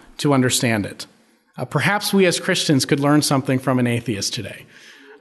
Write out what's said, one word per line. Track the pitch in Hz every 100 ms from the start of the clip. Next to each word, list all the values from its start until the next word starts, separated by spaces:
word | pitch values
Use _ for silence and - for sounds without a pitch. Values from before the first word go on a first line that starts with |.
| - -
to | 147
understand | 135 127 - 123 113
it." | 98 - - _ _ _ _ -
Uh, |
perhaps | 135 151 120 208 -
we | 196 185
as | 170
Christians | - 175 - 139
could | - 139
learn | 143 147
something | 139 139 127 131
from | 143 127
an | 123
atheist | 120 120 101 -
today. | - 98 - - - - - - -